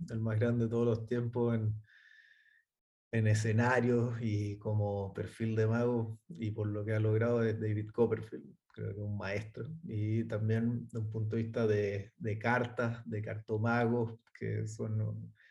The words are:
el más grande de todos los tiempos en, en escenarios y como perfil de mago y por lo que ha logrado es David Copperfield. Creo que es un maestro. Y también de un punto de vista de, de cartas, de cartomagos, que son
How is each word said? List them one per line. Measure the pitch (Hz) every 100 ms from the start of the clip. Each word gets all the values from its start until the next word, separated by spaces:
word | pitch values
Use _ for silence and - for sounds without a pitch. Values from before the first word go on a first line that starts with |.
| 165
el | 113
más | 110 107
grande | 120 120 113
de |
todos | 117 120
los | 110 110
tiempos | 120 120 120 120
en, | 113 107 107 - - - - - _ _ _ _ _ _ _ _
en | 113 107
escenarios | 107 113 - 120 127 120 120 120 117
y | 117 104 101 101
como | 110 104 104 101 98
perfil | 104 101 - 113 110
de | 110
mago | 113 123 120 110 110 -
y | - 107
por | 107 104
lo | 104
que | 104
ha | 110
logrado | 110 110 117 117
es | 113 110
David | 110 104 107
Copperfield. | - 113 110 110 131 - - _
Creo | - 104
que | 101
es | 104
un | 104
maestro. | 98 104 107 - 113 110
Y | - 110 107 113
también | 113 107 110 113 117 120 -
de | 117
un | 107
punto | 110 110 117
de |
vista | 113 123 113
de, | 104 101 98 - -
de | 113 107
cartas, | 117 120 117 - 117 110
de | - 107
cartomagos, | 110 107 - 107 117 120 113 120 117 113 _ -
que | 110 107 110
son | 110 113 110 110 110 110 - -